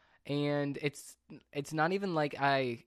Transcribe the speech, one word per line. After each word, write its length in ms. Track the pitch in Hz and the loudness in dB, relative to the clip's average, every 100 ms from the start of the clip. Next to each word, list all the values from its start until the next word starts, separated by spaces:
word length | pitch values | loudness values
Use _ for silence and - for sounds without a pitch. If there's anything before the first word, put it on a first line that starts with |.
| _ _ - | _ _ -4
And 520 | 143 147 143 143 139 | 0 0 0 -2 -2
it's, 340 | 147 - - - - 151 _ | -4 -4 -12 -20 -20 -20 _
it's 200 | 147 143 | -8 -4
not 200 | 156 160 | 0 2
even 200 | 196 196 | 2 0
like 220 | 160 147 135 | 0 0 2
I, 440 | 139 135 131 117 | 2 4 2 -4